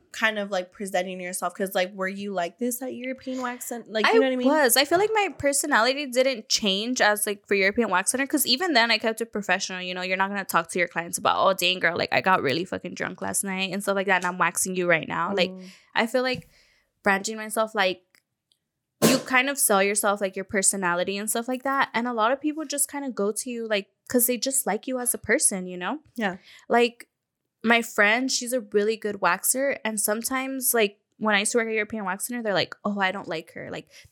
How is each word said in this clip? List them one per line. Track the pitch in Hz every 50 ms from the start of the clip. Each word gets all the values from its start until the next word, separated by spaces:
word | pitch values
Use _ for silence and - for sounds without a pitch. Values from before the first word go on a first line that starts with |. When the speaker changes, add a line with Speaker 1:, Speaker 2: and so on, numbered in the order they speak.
| _ _ -
Speaker 1:
kind | - 226 220 214 214
of, | 202 202
like, | 202 185 185 185 _
presenting | - 214 190 196 180 185 190 185 185
yourself? | 180 180 185 - 196 180 180
'Cause, | - 202 190 196
like, | 196 185 185 208
were | 190 185 185
you | 196 196 202 202 196
like | 180 170 175 175 -
this | 240 247 240 - 262
at | 254 240
European | 240 247 254 262 262 - 262 254 262 254
Wax | 247 247 247 -
Cen-, | - 247 240 - -
like, | 196 220 214
you | 302 415
Speaker 2:
I |
Speaker 1:
know | 453 339
what | 262 262
I |
mean? | 254 247 262
Speaker 2:
was. | 294 311 294 240 220
I | 262 285
feel | 285 339 349
like | 415 427 440
my | 427 403 359 269 -
personality | - 277 285 285 - 302 285 214 220 247 269 277 294
didn't | 269 240 247 262 269 262 214 - -
change | - - 226 202 190 196 214 240 254 -
as, | 190 208 208 208 -
like, | 214 202 208 _
for | - 208
European | 202 190 190 208 240 233 202
Wax | 185 180 190 - -
Center, | 254 277
'cause | 269 - 294 -
even | - 247 262 370 359 302
then | 233 226 233
I | 226 220
kept | - 226 220 -
it | 226 226 -
professional, | 214 202 - 185 196 196 - 190 185 180
you | 180 180
know? | 180 180
You're | 185 185
not | 190 190 196
gonna | 202 202 190
talk | - - 170 170 -
to | - 185
your | 175 175
clients | - 170 170 170 175 -
about, | - - - -
"Oh, | 113 185 190
dang, | 190 180 180 185 185
girl, | 175 170 170
like, | - - - -
I | 139
got | - 190 185 175 -
really | 139 127 160 185
fucking | - - 185 - 180 185
drunk | - - - 180 -
last | 190 196 196 - -
night," | 196 190 190 190 190 170
and | 196 196
stuff | - 196
like | 196 190
that, | 196 190 180 175
and |
I'm | 180 180 180
waxing | 175 170 180 - - 190 185
you | 180 180 175
right | 170 156 - -
now. | 165 165 165 180 202
Like, | 196 175 185
Speaker 1:
Mm. | 185 185 185 185 - - _ _ -
Speaker 2:
I | - 220
feel | 233 - 254 247
like | 254 254 202 - _ _ _ _ _ _ _ _ _ _ _ -
branding | 202 196 196 196 - 220
myself, | 220 214 220 208 226 220 214 220
like, | 214 190 185 185 185 _ _ _ _ _ _ _ _ _ _ _ _ _ _ _ _ _ _ _ - -
you | 220 262 254
kind | - - 262 247 254 277
of | 285 277
sell | - - 214 196 196
yourself, | 202 208 202 - 208 202 202
like, | 208 190 190
your | 196 190
personality | - - 196 190 - - 196 190 175 175 175 180 185 196
and | 202 208 214
stuff | - 233 233 247
like | 254 254 -
that, | 277 269 269 262 - -
and | 226 233 247
a | 240
lot | 226 214 226 269
of | 277
people | - 302 294 311 311
just | 269 285 285 - -
kinda | - 285 277 269
go | 220 - 202 202 220
to | - - 262
you, | 240 233 226 220
like, | 214 202 196 _ _ _ _ -
'cause | - 247 233
they | 240 247 226
just | - 262 262 - -
like | 196 185 220 -
you | - 254 247
as | 247 240 -
a | 208
person, | - - 220 302 - - 214 185 185
you | 180 180
know? | 180 180 185 247 311 _ _ _
Speaker 1:
Yeah. | - 220 196 175 190 _ - - - - -
Speaker 2:
Like, | - 233 240 233 - - - _ _ _ _ _ _ _ _ _ _ _ -
my | 220 233 233 233
friend, | - - - 208 202 220 240 262 262
she's | - - 247 233 240
a | 262
really | 208 208 - 208 202 214 226
good | 208 - 208 202
waxer, | 202 220 233 - - - - - 254 269 277 - - -
and | 220 220 208
sometimes, | - - 214 226 233 - 262 262 262 269 269 262 254 - -
like, | 233 220 202 - _ _ _ _ -
when | 214 214 208
I | 196
used | 208 214 -
to | 240
work | 226 226
at | 220
European | 220 208 214 - 220 202
Wax | 185 185 202 - -
Center, | 240 247 226
they're | 214 196
like, | 170 139 - - - -
"Oh, | 208 202 202
I | 196 185 190
don't | 202 156 160
like | 175 165 170 - -
her." | - 143 143
Like, | 170 160 160 _ - - - _